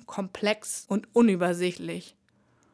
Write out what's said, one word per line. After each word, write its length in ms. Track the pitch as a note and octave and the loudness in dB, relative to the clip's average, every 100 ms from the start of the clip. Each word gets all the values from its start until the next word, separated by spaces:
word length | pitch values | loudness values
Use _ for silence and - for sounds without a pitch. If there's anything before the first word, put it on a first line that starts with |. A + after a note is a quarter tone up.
| - | -4
komplex 800 | - F#3+ - G#3 G#3+ - - - | -8 -8 -2 -2 -2 -4 -10 -4
und 180 | G3 - | -4 0
unübersichtlich. 1040 | A3+ A#3 F#3 F3 F3 F3+ F3 E3+ E3+ - _ _ _ _ _ _ | 4 6 4 0 0 -2 -4 -8 -10 -12 _ _ _ _ _ _